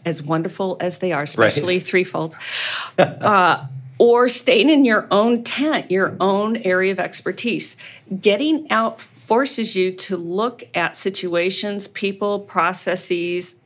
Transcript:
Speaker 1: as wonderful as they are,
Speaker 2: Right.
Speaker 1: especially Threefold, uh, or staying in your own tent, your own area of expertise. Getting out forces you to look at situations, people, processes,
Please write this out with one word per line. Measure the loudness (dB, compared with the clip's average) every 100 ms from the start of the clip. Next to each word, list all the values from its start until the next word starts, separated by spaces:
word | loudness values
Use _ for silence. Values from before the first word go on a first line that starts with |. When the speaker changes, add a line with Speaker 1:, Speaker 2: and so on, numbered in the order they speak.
| -6
Speaker 1:
as | -6
wonderful | -2 -2 -2 -4 -4 -4
as | -4 -4
they | -2
are, | -2
Speaker 2:
Right. | -2
Speaker 1:
especially | 2 2 2 0 -2
Threefold, | 0 0 0 -2 -6 -8 -8 -6 -4 -6 -2 2
uh, | 0 2 2 6 6 4 -2 -14 -8 4
or | 4 6 4
staying | 4 4 4 6
in | 6 6
your | 4 2
own | 2 4 0
tent, | -2 -2 0 -2 -2
your | 0 0 0
own | 0 0 0 -2
area | 0 0 0
of | -2
expertise. | -4 -6 -6 -6 -4 -2 -4 -6 -12 -20 -12 -2
Getting | 0 2 2 -2 0
out | 0 0 -4
forces | -12 -12 -2 0 2 -2 -2 -2
you | -2
to | -2 -4 -4
look | -4 -4 -4 -6 -8
at | -4 -4 -2
situations, | -4 -4 -2 -2 0 -2 -2 -4 -6
people, | -4 -6 -4 -4 -4
processes, | -4 0 0 0 -2 -2 -2 -2 -2 -4 -4 -6